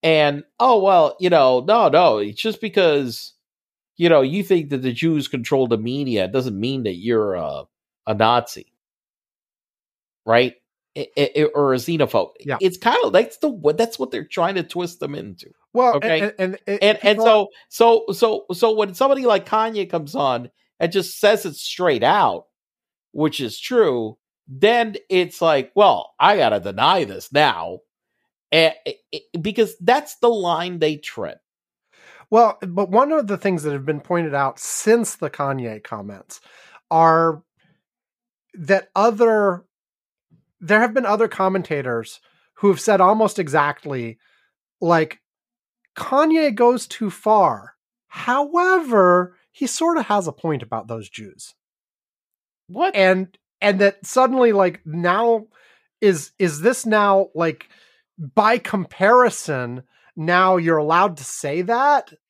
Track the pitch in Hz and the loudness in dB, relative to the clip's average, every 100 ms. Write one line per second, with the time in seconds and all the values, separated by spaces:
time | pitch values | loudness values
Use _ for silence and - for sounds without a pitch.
0 | 165 160 147 143 - _ 247 226 190 185 | 2 2 2 -2 -10 _ 2 4 4 4
1 | 151 - 180 170 131 127 143 226 190 160 | 4 0 2 4 4 2 2 2 4 4
2 | 175 107 104 107 220 214 214 185 175 147 | 4 2 -4 -6 -8 -6 -4 2 2 2
3 | 131 113 - _ _ _ _ _ _ _ | -2 -8 -16 _ _ _ _ _ _ _
4 | 170 156 131 180 202 180 147 139 127 120 | 4 4 4 -2 0 -2 0 -4 -4 -2
5 | 165 156 131 135 113 139 123 113 113 135 | -2 -2 -4 -8 -2 0 0 -2 -2 -6
6 | 139 110 92 127 127 98 117 135 110 90 | -4 -2 -2 -2 -4 -6 -6 -4 -6 -6
7 | 107 117 107 90 76 71 65 _ _ _ | -2 0 0 -4 -6 -10 -14 _ _ _
8 | - 107 110 120 117 - - _ _ _ | -6 0 2 2 -2 -16 -20 _ _ _
9 | _ _ _ _ _ _ _ _ _ _ | _ _ _ _ _ _ _ _ _ _
10 | _ _ - 113 127 - _ _ _ - | _ _ 2 2 2 -2 _ _ _ -12
11 | 143 - 143 143 151 143 143 127 117 170 | -8 -2 -2 0 0 0 0 0 -2 -2
12 | 135 110 87 - - 127 190 180 233 480 | 0 0 -4 -8 -8 -2 -2 0 0 0
13 | 453 185 233 - 311 226 147 156 226 - | 2 2 2 -4 -6 0 -2 0 -2 -4
14 | 262 113 151 - 175 190 170 175 175 175 | -8 -8 -10 -4 -2 -2 -6 -8 -8 -8
15 | 156 143 104 90 - _ _ 233 247 233 | -10 -10 -14 -18 -20 _ _ 2 2 2
16 | 220 160 202 208 185 185 - 202 202 214 | 0 0 -2 -4 -6 -6 -8 0 2 2
17 | 202 214 226 214 196 - _ - 233 226 | 2 2 4 4 2 -8 _ 2 4 4
18 | 220 190 233 214 - 175 226 214 202 180 | 0 -2 0 -2 -8 -2 0 2 -2 0
19 | 269 277 247 202 196 220 220 220 180 170 | 0 2 2 0 0 -2 -2 -4 -6 -6
20 | 147 156 143 120 123 _ _ _ 170 190 | -6 -4 -2 -2 -8 _ _ _ -2 -2
21 | 185 - 208 214 196 143 - - 180 127 | -4 0 2 2 -2 -12 -14 -2 0 2
22 | 117 202 147 85 _ _ _ _ _ _ | 2 2 2 -2 _ _ _ _ _ _
23 | _ - 151 147 123 - - 247 190 123 | _ -4 -4 -2 -8 -10 -4 2 2 0
24 | 110 - _ _ _ 131 202 240 226 196 | -6 -12 _ _ _ 0 2 2 -2 -6
25 | _ 185 170 - 165 147 135 - 202 101 | _ -2 -2 -2 0 0 -2 2 4 4
26 | - _ 160 202 123 104 92 95 135 185 | -4 _ 2 4 2 0 -4 -2 0 2
27 | 127 95 - 139 147 87 82 92 _ _ | -2 -8 -6 0 0 -2 -8 -12 _ _
28 | _ _ _ _ _ 156 160 - - - | _ _ _ _ _ 2 2 0 -12 -14
29 | _ 156 _ 170 170 214 214 - 175 262 | _ -18 _ -8 -6 -2 -2 0 0 0
30 | 294 - 240 226 175 160 175 175 156 151 | -2 -2 0 0 -2 -4 -6 -2 -2 -2
31 | - - 90 - _ _ _ _ _ _ | -12 -12 -12 -12 _ _ _ _ _ _
32 | _ - _ 214 233 - 190 175 190 202 | _ -20 _ 2 4 0 -8 -4 0 0
33 | 285 311 214 196 202 175 151 143 135 147 | 2 0 -2 -4 -2 -2 -4 -6 -6 -8
34 | - 175 165 139 139 - - - - 233 | -4 -4 -2 -2 -4 -4 -12 -6 0 0
35 | 220 - 151 - 139 135 120 107 - 110 | 0 -8 -10 -6 -6 -4 -8 -12 -14 -14
36 | 101 98 _ - _ _ _ - _ 160 | -14 -16 _ -20 _ _ _ -20 _ 4
37 | 165 165 165 156 _ _ _ _ _ _ | 4 4 2 -2 _ _ _ _ _ _
38 | _ _ _ _ _ 196 147 190 - 185 | _ _ _ _ _ -18 0 0 0 0
39 | 220 214 233 220 202 180 _ _ _ _ | 0 4 2 4 2 -2 _ _ _ _
40 | _ _ _ _ _ _ 165 214 233 226 | _ _ _ _ _ _ -2 0 2 -2
41 | 226 208 220 - 190 190 175 151 131 117 | -2 0 -2 0 -2 -2 -4 -6 -4 -6
42 | 113 - _ _ _ _ 202 180 - 202 | -8 -18 _ _ _ _ 0 0 2 4
43 | 185 220 214 208 160 151 143 147 151 135 | 4 4 0 -2 -2 0 0 -4 -10 -8
44 | 117 110 _ _ _ _ _ _ 170 165 | -10 -14 _ _ _ _ _ _ 0 0
45 | 156 - _ _ _ _ _ _ _ - | 0 -6 _ _ _ _ _ _ _ -16
46 | - 262 311 320 302 214 240 247 - - | -4 0 2 2 0 2 2 2 -6 -8
47 | 208 - - 214 175 110 95 _ _ _ | -8 -6 0 2 2 0 -12 _ _ _
48 | _ - - 262 294 339 370 370 302 220 | _ -12 -4 -2 0 0 2 0 2 4
49 | 180 180 180 _ _ _ 262 - 330 330 | 4 4 0 _ _ _ -8 -2 -2 -2
50 | 240 208 170 - 165 147 120 113 107 113 | -2 -2 -4 -8 -6 -6 -6 -12 -10 -14
51 | 101 - 104 _ - _ _ _ _ _ | -14 -18 -20 _ -20 _ _ _ _ _
52 | _ _ _ _ _ _ _ 190 359 214 | _ _ _ _ _ _ _ -4 -4 2
53 | 190 185 190 _ _ _ 208 190 202 - | 2 2 -2 _ _ _ -2 2 0 0
54 | - 254 254 262 240 202 185 160 160 160 | -4 0 2 4 2 4 0 -2 -10 -4
55 | 175 190 233 226 220 _ _ _ _ _ | -2 0 0 0 -4 _ _ _ _ _
56 | 208 170 - _ 185 147 196 262 233 214 | 0 0 -6 _ -4 0 -2 -2 0 0
57 | 202 196 190 156 165 151 - _ _ _ | 4 2 0 -2 -4 -4 -16 _ _ _
58 | _ _ 147 - 208 240 - 208 175 - | _ _ -4 0 2 0 -2 -8 -8 0
59 | 196 247 240 - - 139 123 123 - _ | 4 6 4 0 -8 -6 -6 -10 -16 _
60 | _ - 160 180 190 185 165 160 151 165 | _ -8 0 2 4 2 2 0 2 2
61 | 196 156 127 - 147 156 180 233 277 285 | 2 -2 -14 -10 -8 -6 -4 0 2 0
62 | - 156 | -2 _